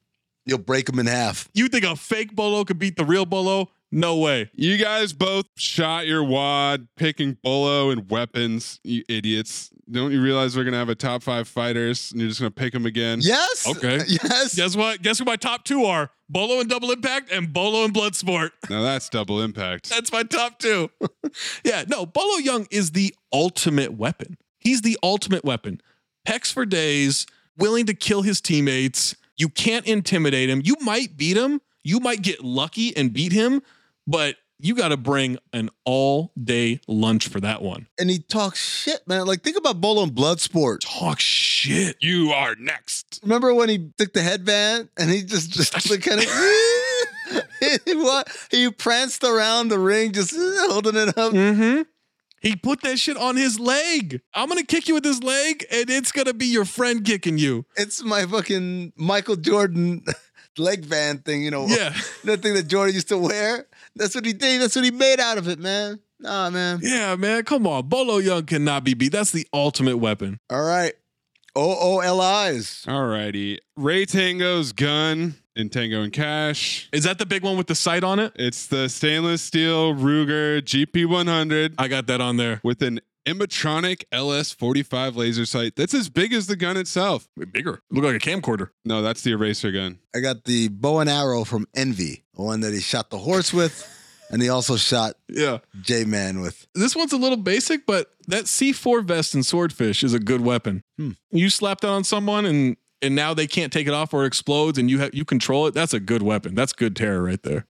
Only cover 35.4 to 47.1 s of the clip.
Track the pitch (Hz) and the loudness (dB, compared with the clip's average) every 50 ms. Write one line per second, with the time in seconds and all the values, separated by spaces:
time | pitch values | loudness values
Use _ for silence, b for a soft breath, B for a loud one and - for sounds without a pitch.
35.4 | - _ - 117 113 110 - _ _ 127 127 131 135 139 139 147 160 185 - - | -8 _ -6 -4 -4 -4 -6 _ _ 0 2 4 4 4 4 2 0 -4 -6 -8
36.4 | 123 110 120 120 120 117 117 - - - 110 107 110 110 113 110 - - - 101 | -2 0 0 2 2 2 0 -2 -4 -2 0 2 4 4 4 2 0 -2 -4 -4
37.4 | 95 101 110 107 98 95 87 - - - _ - 175 180 185 180 156 - - 220 | -4 -4 -4 -4 -6 -6 -8 -8 -12 -16 _ -2 0 0 0 0 -2 -4 -2 0
38.4 | 208 196 185 - - - - - - 294 320 - - 175 185 190 185 190 190 175 | 0 0 -2 -4 -6 -4 -4 -4 -4 -4 -4 -4 -4 -2 -2 -2 0 0 -2 0
39.4 | - 294 320 392 320 294 220 170 175 208 220 208 196 160 120 117 135 156 175 160 | 0 -2 -2 2 0 0 0 2 2 2 4 4 2 2 2 2 2 2 2 0
40.4 | - - - 160 151 123 104 - - - - - 175 165 151 - - - - - | -2 0 2 2 2 2 2 -2 -4 -8 -6 -4 -2 -2 -2 0 0 0 0 0
41.4 | - - - - - 139 139 160 196 175 131 - - 165 180 175 165 151 147 139 | 0 0 0 0 0 2 2 2 0 0 -2 -2 -2 0 2 2 2 2 2 2
42.4 | 139 123 113 107 117 147 156 120 - - - - - - - - - 202 226 240 | 0 -2 -2 -4 -6 -6 -6 -6 -8 -8 -8 -8 -8 -12 -16 -8 0 2 2 4
43.4 | 254 254 240 240 233 220 214 196 165 151 - - 214 190 - 202 165 175 190 208 | 4 4 6 6 4 4 2 0 -2 -6 -2 -2 -2 0 2 0 0 2 0 0
44.4 | 180 202 208 208 208 214 226 233 226 - _ - 170 160 180 208 196 185 214 185 | 0 2 2 2 2 2 0 0 -4 -8 _ -2 2 2 2 2 0 -2 -2 -2
45.4 | 156 165 180 - 151 - - 185 - - 208 190 180 - - 208 226 226 - 254 | -2 -2 -2 -2 -2 0 0 -2 0 0 0 0 2 0 2 2 2 2 2 2
46.4 | 359 392 427 440 453 466 466 480 494 508 508 494 480 - | 4 4 6 6 6 4 2 2 0 0 -2 -2 -2 -4